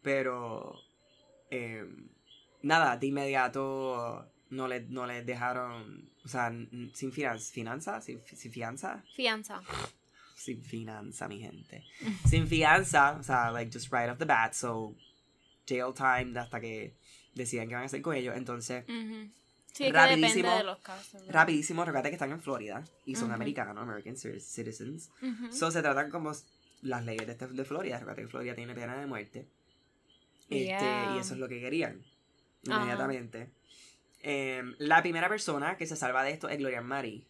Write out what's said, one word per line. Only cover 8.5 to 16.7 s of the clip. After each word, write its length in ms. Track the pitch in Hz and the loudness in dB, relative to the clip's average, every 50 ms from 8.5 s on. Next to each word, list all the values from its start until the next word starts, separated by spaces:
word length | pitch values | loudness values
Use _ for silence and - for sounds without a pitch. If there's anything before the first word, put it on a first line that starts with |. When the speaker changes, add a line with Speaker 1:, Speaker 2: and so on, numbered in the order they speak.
| 113 | -10
Speaker 1:
fianza. 500 | 127 117 113 123 143 - 185 - 202 - - - | -8 -8 -8 -8 -6 -8 -8 -8 -8 -12 -16 -8
Speaker 2:
Fianza. 480 | - 262 233 220 214 214 - 208 202 185 - - - - - - _ _ _ _ - - - - | -2 0 0 0 0 -4 -10 -12 -12 -10 -8 -8 -6 -8 -8 -10 _ _ _ _ -20 -20 -20 -18
Speaker 1:
Sin 260 | - - - 123 113 120 | -14 -10 -8 -8 -8 -10
fianza, 680 | - - 113 113 110 110 107 104 - - - - 90 | -10 -10 -8 -8 -8 -10 -10 -12 -12 -10 -10 -8 -8
mi 120 | 101 101 | -8 -10
gente. 420 | 110 - - - - - - - - - - - | -12 -14 -14 -16 -18 -18 -18 -20 -18 -20 -18 -10
Speaker 2:
<laughs> 280 | - 220 208 180 160 120 | -6 -6 -6 4 6 6
Speaker 1:
Sin 180 | - 165 160 | 6 6 4
fianza, 680 | 160 165 160 160 151 156 180 190 - 151 151 139 139 151 156 | 4 4 6 8 10 8 8 8 6 6 8 8 8 6 2
o 40 | 143 | -2
sea, 280 | 127 135 123 120 117 | 0 2 2 4 2
like, 200 | 113 120 117 113 113 | 0 -2 -4 -4 -6
just 180 | 120 - - - | -10 -6 0 2
right 160 | 123 120 120 | 2 2 2
off 80 | 120 120 | 0 -2
the 80 | 165 | 2
bat, 260 | 156 143 113 113 110 - | 4 6 6 6 4 2
so 420 | - - 123 117 113 110 107 107 - - - _ _ _ _ _ _ _ _ _ _ _ | -2 -2 -2 -2 -2 -4 -6 -10 -14 -20 -20 _ _ _ _ _ _ _ _ _ _ _
jail 260 | - 131 123 123 127 131 | -4 -2 0 0 -2 -2
time 440 | - 135 131 127 123 127 127 120 123 | 2 4 6 6 6 4 0 -4 -6
hasta 220 | 120 117 - 117 | -6 -4 -6 -6
que 340 | 110 117 | -6 -6